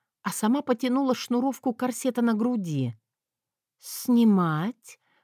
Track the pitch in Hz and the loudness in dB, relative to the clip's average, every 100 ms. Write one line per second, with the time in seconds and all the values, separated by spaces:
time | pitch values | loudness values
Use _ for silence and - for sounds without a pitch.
0 | _ _ 196 - 214 277 277 240 254 262 | _ _ -8 -2 0 0 0 -2 0 0
1 | 262 240 - 240 269 240 262 226 254 240 | 0 -2 -2 -2 -2 -2 -4 -4 -4 -4
2 | 262 240 233 214 233 240 175 143 123 113 | -4 0 2 2 0 -2 -2 -2 -2 -6
3 | _ _ _ _ _ _ _ _ - - | _ _ _ _ _ _ _ _ -16 -8
4 | - 240 226 196 170 156 196 - - - | 2 4 6 4 2 0 -4 -8 -16 -20
5 | _ _ | _ _